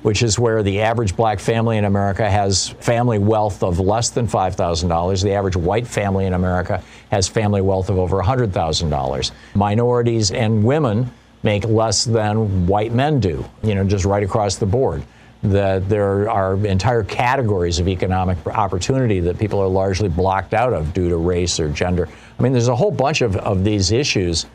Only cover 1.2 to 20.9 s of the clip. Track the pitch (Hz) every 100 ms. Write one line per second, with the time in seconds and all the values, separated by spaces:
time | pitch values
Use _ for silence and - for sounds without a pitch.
1.2 | 113 104 - 113 113 110 101 98 101 95
2.2 | 110 101 98 98 - - - 117 123 110
3.2 | 101 110 127 - 101 90 95 107 117 -
4.2 | 113 113 95 90 90 85 87 82 87 98
5.2 | 101 98 98 90 85 104 123 - 101 98
6.2 | 95 90 90 90 90 95 - - - 107
7.2 | 98 - 104 101 95 95 92 95 90 98
8.2 | 90 131 117 92 82 76 82 73 65 69
9.2 | - - - 101 101 107 120 123 120 117
10.2 | 107 139 110 113 110 151 139 104 127 -
11.2 | - - 113 104 110 110 113 110 - 113
12.2 | 107 107 110 95 87 101 110 117 143 147
13.2 | 98 69 - - 107 98 98 101 92 101
14.2 | 101 113 101 - 107 98 123 76 69 -
15.2 | - - 110 98 98 95 95 107 101 98
16.2 | 104 110 95 98 104 92 131 120 101 -
17.2 | 123 135 117 98 87 85 90 92 95 92
18.2 | 92 90 - 113 101 92 - 131 123 95
19.2 | 87 85 107 104 95 92 95 92 104 82
20.2 | 92 95 92 110 127 95 78